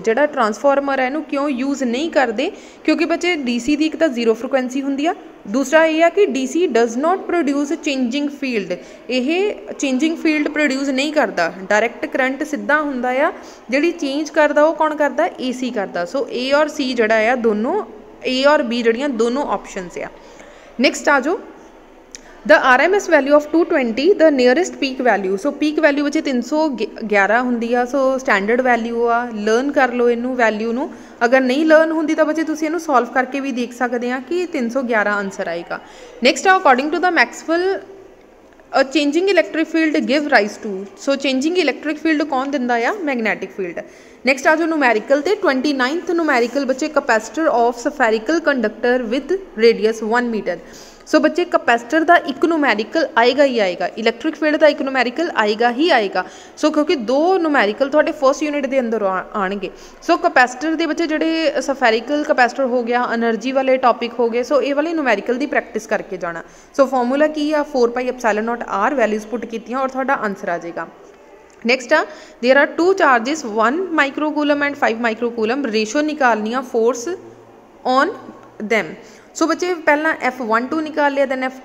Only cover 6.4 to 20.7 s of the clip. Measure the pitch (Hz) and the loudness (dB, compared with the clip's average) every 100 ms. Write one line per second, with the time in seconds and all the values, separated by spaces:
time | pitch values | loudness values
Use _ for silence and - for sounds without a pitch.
6.4 | 254 330 349 233 233 226 311 381 - 349 | -2 0 2 2 2 0 0 -2 -2 -2
7.4 | 285 285 285 320 311 269 247 277 285 285 | 0 -2 -2 -4 -2 -2 -2 -2 -4 -4
8.4 | 269 233 180 180 - - - 254 247 339 | -4 -4 -4 -8 -8 -20 -6 -2 0 0
9.4 | 415 - - - 285 254 311 330 330 302 | -2 -4 -12 -6 -2 0 0 0 0 0
10.4 | 294 302 302 262 277 262 294 302 226 180 | -2 0 0 0 -2 -2 0 0 0 0
11.4 | 170 180 190 208 226 240 302 294 262 269 | -2 -4 0 0 0 -4 -8 -2 -2 -2
12.4 | 302 262 202 302 294 262 247 254 320 370 | -6 -6 0 0 0 -4 -4 0 -2 -2
13.4 | - - - 254 330 339 277 269 302 330 | -16 -20 -4 0 0 -2 -4 -4 -2 2
14.4 | 302 294 302 320 311 302 285 269 349 - | 2 4 2 2 -2 0 -2 0 -2 -2
15.4 | 254 254 254 220 185 180 175 269 - 233 | -6 -4 -4 -4 -4 -4 -4 -4 -4 -4
16.4 | 254 285 302 302 254 254 214 220 220 254 | 0 2 0 -2 -4 0 2 4 2 2
17.4 | 226 208 233 392 381 - - - - 254 | 0 0 0 -2 -4 -14 -20 -10 -4 2
18.4 | 277 302 254 240 226 226 294 233 233 254 | 4 4 2 0 0 0 -2 0 0 0
19.4 | 254 202 - - 180 - - - - - | -2 -4 -6 -12 -10 -10 -12 -14 -20 -20
20.4 | - - - | -20 -20 -20